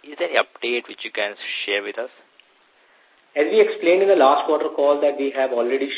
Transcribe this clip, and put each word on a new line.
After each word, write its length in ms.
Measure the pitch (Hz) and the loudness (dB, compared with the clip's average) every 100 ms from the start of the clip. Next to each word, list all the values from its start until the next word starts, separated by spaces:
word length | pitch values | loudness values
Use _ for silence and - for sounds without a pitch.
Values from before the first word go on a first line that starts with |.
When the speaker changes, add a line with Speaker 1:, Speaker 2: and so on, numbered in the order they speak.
| 143 | -20
Speaker 1:
Is 120 | 147 | -8
there 100 | 170 | -2
any 100 | 135 | -2
update 480 | - - 117 120 - | -2 -4 -6 -6 -6
which 160 | 107 | -14
you 80 | 110 | -10
can 240 | - 104 101 - - - | -6 -6 -6 -12 -10 -4
share 180 | 101 | -4
with 160 | 101 104 | -4 -8
us? 120 | 123 - _ _ _ _ _ _ _ _ _ _ _ 147 | -10 -12 _ _ _ _ _ _ _ _ _ _ _ -2
Speaker 2:
As 80 | 160 | 0
we 80 | 214 | 4
explained 400 | 208 - 170 185 | 2 2 2 4
in 80 | 196 | 4
the 80 | 185 | 6
last 300 | 135 143 156 | 6 4 0
quarter 240 | 151 156 - | -2 -2 -2
call 240 | 143 143 | 0 2
that 160 | 147 135 | 0 0
we 120 | 139 135 | -4 -2
have 160 | 131 | -2
already 380 | 120 120 135 139 | -2 -2 -2 -4